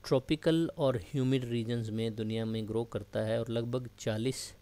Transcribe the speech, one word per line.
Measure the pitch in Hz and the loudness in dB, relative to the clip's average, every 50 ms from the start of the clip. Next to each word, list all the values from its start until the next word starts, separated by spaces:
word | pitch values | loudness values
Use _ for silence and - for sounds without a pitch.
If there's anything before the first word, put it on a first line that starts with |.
| - | 0
ट्रॉपिकल | - 147 131 - - 156 151 - 165 165 165 165 - - | 2 2 2 2 0 -2 2 4 4 4 4 2 0 0
और | - 151 131 127 | 2 2 2 2
ह्यूमिड | 117 - - - 139 127 127 135 131 127 | 0 -4 -4 -2 2 2 4 4 2 2
रीजन्स | 120 117 120 113 113 120 120 113 110 | 0 0 0 0 0 0 -2 -2 -2
में | 107 113 113 113 107 | -2 0 -2 -2 -2
दुनिया | 110 110 110 110 113 113 | -2 -4 -2 -2 -2 -2
में | 113 110 113 110 | -2 -2 -2 -2
ग्रो | 101 110 113 117 | 0 -2 -2 -2
करता | - - 104 95 - - 117 | -2 -4 -6 -6 -2 -2 -2
है | 110 110 113 117 | 0 2 0 0
और | 113 117 | 0 0
लगभग | 113 113 117 120 123 131 123 117 - - | -2 -2 0 0 -2 -4 -4 -6 -12 -4
चालीस | - 117 107 110 113 131 127 - - - - - | -2 -2 0 0 0 -2 -2 -4 -8 -12 -14 -18